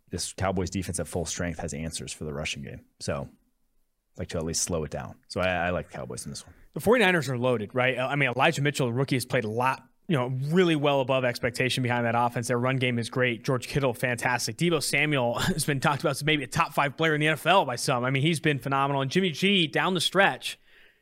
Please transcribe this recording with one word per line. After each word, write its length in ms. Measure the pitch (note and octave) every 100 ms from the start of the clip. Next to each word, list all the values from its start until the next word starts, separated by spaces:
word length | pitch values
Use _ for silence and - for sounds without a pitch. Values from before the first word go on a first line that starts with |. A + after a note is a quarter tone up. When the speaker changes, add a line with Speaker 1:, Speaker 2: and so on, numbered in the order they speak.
| -
Speaker 1:
this 200 | F2+ -
Cowboys 360 | - F#2+ F#2+ F2
defense 300 | G2 F#2 F2
at 80 | D#2+
full 180 | F#2 E2
strength 320 | - F2 D#2+
has 160 | E2+
answers 400 | - D#2+ - -
for 120 | - D#2
the 80 |
rushing 280 | C#2+ D#2+ C#2+
game. 200 | C#2 - - -
So 300 | - D2 C#2 _ _ _ _ _ _ _ _ -
I'd 40 |
like 80 | F2+
to 100 | F2
at 80 | D#2+
least 160 | E2
slow 220 | - F2
it 80 | D2+
down. 240 | D2+ B1 - -
So 140 | G2
I, 80 | F#2
I 200 | F2 F2
like 180 | F2 -
the 80 | -
Cowboys 260 | B1 B1 D2
in 60 |
this 140 | C#2 -
one. 80 | - - -
Speaker 2:
The 60 |
forty-niners 480 | F#3+ B3 F#3 F3+ C3
are 80 | B2
loaded, 360 | B2+ A#2 G2+
right? 240 | B2 B2+ B2
I 180 | B2+ C#3+
mean, 140 | C3
Elijah 320 | A#2+ D3+ D3+
Mitchell, 240 | C#3+ C#3+ B2+
the 80 |
rookie, 220 | A#2+ C#3 B2+
has 100 | -
played 180 | C3
a 60 | G#2+
lot, 340 | A2 B2+ C#3 - _ -
you 100 | D3
know, 180 | B2 C3 C#3+
really 260 | F3 F3 D#3
well 260 | D3 C#3
above 220 | B2+ C3
expectation 600 | B2+ A#2+ B2 A#2+ B2+ B2+
behind 220 | B2 A#2+ A#2
that 80 | A#2
offense. 300 | A#2+ B2 A#2
Their 100 | A#2+
run 200 | B2+ C3
game 200 | B2+ A#2+
is 140 | A#2
great. 320 | C3 B2 A2+
George 240 | C3 B2+ -
Kittle, 260 | D3 C3+
fantastic. 640 | A2 B2+ A#2+ C3 B2 - A2+
Deebo 240 | E3+ D#3
Samuel 540 | - C#3+ D3+ C#3+ A#2+ A#2+
<laughs> 40 |
has 260 | D3 F3 D3+
been 140 | C#3
talked 220 | D#3+ C#3+
about 100 | D#3
as 120 | C3+
maybe 200 | D3+ D3+
a 40 | B2+
top 260 | E3 E3
five 240 | - C#3+ -
player 160 | D#3+
in 80 | D3+
the 60 | D#3
N 60 |
F 120 | D#3 D#3
L 180 | F#3+ C#3+
by 100 | B2
some. 280 | - B2+
I 60 | B2
mean, 140 | C3+
he's 160 | D3 D3+
been 180 | D#3 C#3
phenomenal. 460 | C3+ C#3 C#3 C#3
And 80 | C3+
Jimmy 180 | F3+ F#3+
G, 380 | C#3+ F#3+ G3 D#3
down 260 | D3+ E3
the 80 | F#3
stretch, 580 | - F#3 F#3+ B2+ - - _ - - _